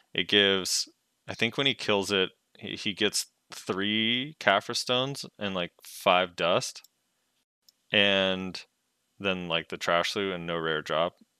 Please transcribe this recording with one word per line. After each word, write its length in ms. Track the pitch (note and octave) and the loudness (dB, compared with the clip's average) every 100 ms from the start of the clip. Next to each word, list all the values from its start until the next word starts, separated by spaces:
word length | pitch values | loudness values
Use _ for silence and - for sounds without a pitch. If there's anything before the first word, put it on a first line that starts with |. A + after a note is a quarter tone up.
| _ | _
It 160 | - F2+ | -6 2
gives, 600 | G#2 G2 F#2+ F2 - - _ _ _ - | 4 4 2 0 -2 -4 _ _ _ -10
I 60 | |
think 220 | G2 A#2 B2+ | -2 -2 0
when 100 | C#3 | -2
he 80 | |
kills 360 | A#2+ - G2+ F#2+ | 0 0 0 2
it, 200 | G2 F#2 _ _ - | 0 0 _ _ -16
he, 160 | G#2 | -12
he 180 | G2+ A2 | -8 -6
gets 340 | F#2 G#2 - - _ - | 0 0 0 -6 _ -20
three 840 | - - F#2+ G2+ G#2+ A2 B2 C#3+ - | -12 -6 -2 0 0 0 -2 -6 -2
Caphras 400 | - G2+ - A#2+ | 2 2 2 -4
Stones 440 | - B2 C3+ C#3+ - - | -2 0 -2 -6 -10 -8
and, 160 | G2+ | -6
like, 180 | F#2+ F2 _ | -4 -6 _
five 520 | - - G2+ F2+ F#2 | -18 -2 4 4 4
dust. 480 | F2 E2+ G#2 - - - _ _ _ _ _ _ _ _ _ - | 0 2 2 0 -10 -20 _ _ _ _ _ _ _ _ _ 0
And 680 | G#2+ G2+ G2 F#2+ F#2 F#2 E2+ - _ _ _ _ - | 4 4 4 2 0 -6 -10 -14 _ _ _ _ -6
then, 280 | G2+ F#2 F2 | -4 -4 -2
like, 200 | E2 D#2+ | -4 -4
the 80 | F2 | -6
trash 400 | - E2+ F2 G#2+ | 0 2 2 -2
loot 180 | G2 | -4
and 120 | F2+ E2+ | -4 -4
no 120 | E2+ | -4
rare 240 | D#2+ D#2 | -2 -2
drop. 340 | D#2 D#2 F2 - _ | 0 0 0 -4 _